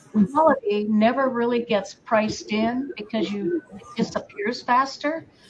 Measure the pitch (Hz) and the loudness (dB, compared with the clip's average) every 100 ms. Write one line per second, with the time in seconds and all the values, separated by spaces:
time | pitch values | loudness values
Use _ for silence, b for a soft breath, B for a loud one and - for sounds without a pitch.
0 | - 220 196 277 320 269 403 208 214 214 | -4 2 2 4 4 4 0 -2 0 4
1 | 220 262 262 233 240 240 233 208 196 - | 4 4 0 0 0 0 0 -2 -2 -14
2 | - 220 214 208 - 214 226 247 285 - | 0 0 0 -4 -4 -2 0 -2 -6 -10
3 | 415 220 185 285 339 349 - - - 226 | -6 -4 -4 -2 -2 -4 -6 -18 -12 -4
4 | - - - - 208 247 - 247 277 - | -4 -4 -8 -6 -6 -4 0 2 2 -2
5 | 294 320 - B B | -4 -4 -8 B B